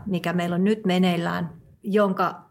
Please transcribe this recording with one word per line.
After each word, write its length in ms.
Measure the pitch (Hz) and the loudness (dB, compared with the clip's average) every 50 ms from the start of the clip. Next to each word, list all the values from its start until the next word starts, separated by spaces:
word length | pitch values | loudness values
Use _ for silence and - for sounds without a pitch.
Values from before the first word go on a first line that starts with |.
| - | -6
mikä 260 | 202 190 170 170 170 170 | -4 -4 -4 -2 -2 -2
meillä 220 | 180 170 175 175 | -2 -2 -2 0
on 100 | 175 190 | 0 2
nyt 200 | 202 220 214 220 | 2 2 0 0
meneillään, 640 | 185 185 180 185 185 175 170 170 175 170 175 175 160 - - - - - _ - | 0 2 4 4 4 2 2 0 -2 -2 -4 -4 -6 -10 -14 -20 -20 -20 _ -6
jonka 600 | 214 190 208 208 196 190 185 190 170 175 - - _ | -2 2 2 2 2 2 0 -2 -2 -2 -6 -16 _